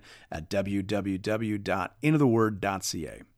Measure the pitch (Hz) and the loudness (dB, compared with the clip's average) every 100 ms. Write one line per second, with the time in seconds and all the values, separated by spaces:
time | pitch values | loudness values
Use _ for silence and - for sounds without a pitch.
0 | - - - 85 78 98 98 101 95 92 | -8 -20 -12 -12 -4 -2 0 -2 0 -2
1 | 98 95 104 110 113 104 101 95 90 - | -2 -4 -2 -2 -2 -2 -2 -2 -2 -2
2 | 151 156 139 113 110 101 101 95 - 90 | 2 4 6 6 4 2 -2 -2 -4 -6
3 | 71 53 - | -8 -12 -20